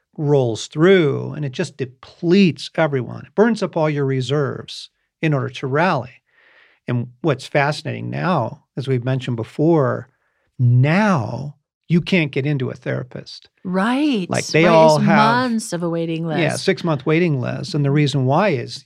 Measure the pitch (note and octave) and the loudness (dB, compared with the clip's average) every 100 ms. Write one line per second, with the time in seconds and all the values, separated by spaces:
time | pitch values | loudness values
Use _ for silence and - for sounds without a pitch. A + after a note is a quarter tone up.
0 | _ - D3 C#3+ A#2+ G#2+ - D3+ F3 F#3+ | _ -6 0 2 2 -2 -8 2 4 6
1 | D3 B2+ B2+ D3 C#3+ B2+ D#3+ - C3 - | 4 -2 -6 -8 -8 -6 -8 -6 -10 -10
2 | - - E3+ G3 F#3 - - - D#3+ C3+ | -20 -6 2 6 4 2 -6 -2 0 0
3 | A2+ A#2 - - A3+ G#3+ F3+ F3 D#3 D3 | -6 -12 -6 2 2 2 -2 0 0 0
4 | C3+ C3 B2+ D3 C3 A2+ - - - _ | -2 -2 -2 -2 -2 -6 -12 -16 -18 _
5 | _ _ D#3+ C#3 B2 B2 C3+ C#3+ F3+ C#3+ | _ _ -2 0 -2 -8 -4 0 0 0
6 | - - _ _ _ _ _ _ - B2 | -6 -16 _ _ _ _ _ _ -6 -4
7 | - - D#3+ B2+ - D3+ C#3+ D3 C3 A#2 | -4 -4 -2 -2 -2 0 0 -2 -8 -8
8 | A#2+ C3 D#3+ E3 A2+ C#3+ _ - B2+ C3 | -8 -6 -2 -2 -4 -8 _ -10 -4 -4
9 | B2+ B2+ B2+ A#2 A2 - D3+ D#3+ B2 A#2 | -2 -4 -4 -6 -6 -2 2 2 2 -2
10 | - _ _ _ _ - B2 B2 C#3+ F3+ | -8 _ _ _ _ 0 2 4 4 4
11 | G#3+ D#3+ G#2+ B2 C#3+ - _ _ - E3+ | 2 2 -2 -8 -10 -14 _ _ -2 -2
12 | - F#3+ D3 C#3 C#3 C#3+ A#2+ A#2 C#3+ C3 | 2 0 0 -2 -2 -2 -4 -6 -6 -6
13 | B2+ - - - - _ F#3 F#3 A3 B3+ | -8 -12 -16 -20 -20 _ -6 -2 0 0
14 | D4+ A3+ F3 - - D#3 E3+ D#3+ D#3+ D3+ | 0 -2 -2 -6 -2 2 6 6 6 6
15 | C#3 D#3 D#3+ A#3+ B3+ A3+ - E3+ E3+ E3 | 4 4 4 2 0 -2 -4 -6 -4 -4
16 | E3 D#3+ E3 D3+ D3 A#2+ - F3+ E3+ C#3+ | -4 -4 -4 -2 0 0 -2 -2 -2 -2
17 | D#3+ D#3 F3 C3+ B2 - C3+ D3+ C#3 D3 | 0 0 2 0 -4 -6 -6 -2 0 2
18 | D3 C#3 B2+ D3+ G3+ C3 A#2 - | 0 0 2 2 2 -2 -6 -10